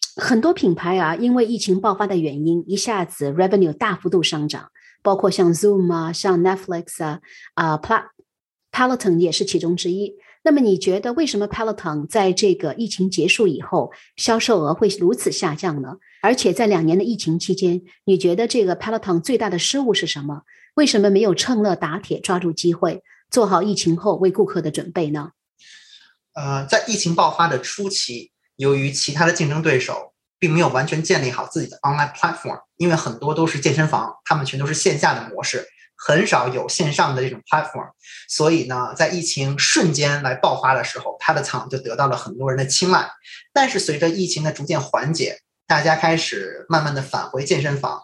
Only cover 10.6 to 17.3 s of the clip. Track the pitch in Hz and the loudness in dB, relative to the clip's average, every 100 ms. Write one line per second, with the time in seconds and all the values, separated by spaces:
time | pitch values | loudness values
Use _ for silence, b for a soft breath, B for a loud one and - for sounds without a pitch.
10.6 | 233 190 - 190 240 247 302 202 208 220 | 4 2 2 0 -2 -2 -2 -2 -4 -4
11.6 | 220 208 170 151 156 226 190 185 208 180 | -4 -4 -4 -4 -2 2 2 4 2 2
12.6 | 156 - 226 - 185 - 170 - 202 143 | -2 -4 -6 -2 -2 2 2 4 2 0
13.6 | 151 175 120 B B - - 226 240 208 | -2 -2 -2 B B -4 0 2 2 2
14.6 | 147 170 214 202 175 247 - - 165 151 | 2 2 0 2 2 2 -2 -2 -4 -2
15.6 | 185 147 127 139 b b 202 247 233 - | -4 -4 -6 -12 b b 2 2 2 2
16.6 | 214 185 160 175 233 226 - | 2 4 4 4 2 -2 -2